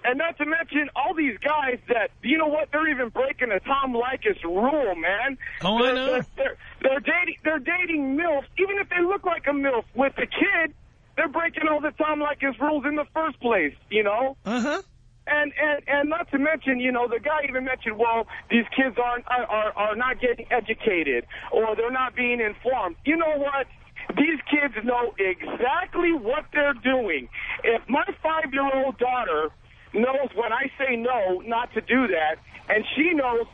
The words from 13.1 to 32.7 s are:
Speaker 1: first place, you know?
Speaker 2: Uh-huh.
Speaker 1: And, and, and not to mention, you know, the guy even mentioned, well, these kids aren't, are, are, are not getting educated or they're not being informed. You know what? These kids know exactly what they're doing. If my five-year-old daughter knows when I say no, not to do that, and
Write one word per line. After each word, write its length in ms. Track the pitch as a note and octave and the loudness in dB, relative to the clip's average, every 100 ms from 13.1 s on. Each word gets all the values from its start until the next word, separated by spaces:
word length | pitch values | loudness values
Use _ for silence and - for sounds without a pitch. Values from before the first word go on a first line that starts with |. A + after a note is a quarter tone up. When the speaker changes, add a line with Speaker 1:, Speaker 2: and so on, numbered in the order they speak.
Speaker 1:
first 260 | D#4 D#4+ - | -2 -2 -2
place, 360 | B3 G#3+ D3+ - - | 0 2 2 -4 -2
you 140 | G#3 | 0
know? 320 | G3+ G#3+ C4 C#4 | 2 2 0 -2
Speaker 2:
Uh-huh. 380 | G3 B3 B3 E4 G4 - - - - | -4 -2 0 -2 -6 -20 -20 -18 -2
Speaker 1:
And, 280 | D4 D4 - | 0 0 0
and, 240 | D4+ D4 - | 0 0 0
and 220 | C#4 C#4+ | 0 2
not 200 | D#4+ F4 | -2 -2
to 60 | C#4 | 0
mention, 440 | C#4+ D#4 C4+ B3 | 0 0 0 0
you 100 | B3+ | 0
know, 160 | B3 A#3+ | 0 0
the 140 | A3+ | -2
guy 260 | C#4 D#4 C#4+ | 0 -2 0
even 160 | B3+ | -4
mentioned, 340 | C4 B3+ A#3 G#3+ | -4 -4 -6 0
well, 300 | A#3 A3+ A3 - - | 2 2 -2 -10 2
these 160 | A3+ A3 - | 2 2 0
kids 220 | C4+ G#3 | 0 2
aren't, 240 | A#3+ A#3+ - | 0 -2 -2
are, 160 | B3 A#3+ | -2 0
are, 260 | G#3+ G#3+ | 0 0
are 240 | - G#3 G#3+ | 0 -2 0
not 240 | B3+ B3 | -2 0
getting 280 | B3 A#3 A3 | 0 -2 0
educated 760 | B3 A3 A3 - F3+ D3+ A#2+ - - - | 0 0 -2 2 2 2 0 -2 -14 0
or 280 | - A3 G#3+ | 2 2 2
they're 140 | A3+ | 0
not 220 | C4 B3+ | 0 -2
being 280 | - B3 A#3+ | -2 -2 0
informed. 560 | A3 G#3 A#3 B3+ F#3 E3 - | -2 -2 -2 0 -2 -4 -2
You 100 | E4 | 0
know 220 | D#4+ D4 | 2 0
what? 300 | C#4 C#4 B3+ - - - - - | 0 -2 -4 -10 -20 -18 -8 -4
These 220 | D4+ D#4 - | -2 -4 0
kids 220 | D4 C#4+ G#3+ | 0 0 -2
know 320 | A3+ B3 A#3 - | -2 -2 -2 -2
exactly 960 | F#3+ F3+ D#3+ - A#3+ D#4 F#4 E4 F4 | -4 -2 -6 -2 0 0 -2 -2 0
what 320 | E4 G#3 B3 A#3+ | 0 -2 -4 -2
they're 220 | D4 C#4+ | 0 0
doing. 560 | A#3+ B3+ C4 A3 D3+ B2 - - - | 2 0 0 0 -4 -6 -12 -10 -2
If 240 | - A3+ - | 0 0 2
my 160 | C4+ F4+ E4+ | 0 0 -2
five-year-old 760 | D#4 D#4+ D#4 C4+ C#4 C4+ C4+ - | -2 -2 -2 0 0 2 0 0
daughter 540 | B3 B3 G#3+ D3+ D#3 - - - - | 0 0 0 0 -2 -6 -20 -20 -6
knows 360 | G3+ A#3+ C4+ C4+ F#3+ | 0 2 0 -2 -2
when 160 | A3+ | -2
I 200 | A#3 C4 - | -2 -4 -2
say 180 | C4+ A#3 | -2 0
no, 460 | A#3+ B3 F#3+ F#3 G#3+ | 0 0 0 -2 -2
not 260 | A3+ A#3+ A3 | -4 -2 -6
to 60 | |
do 260 | - A#3+ B3 | 2 2 4
that, 300 | E3+ D#3 D#3+ - - | 2 0 -2 -8 -20
and 160 | - | 0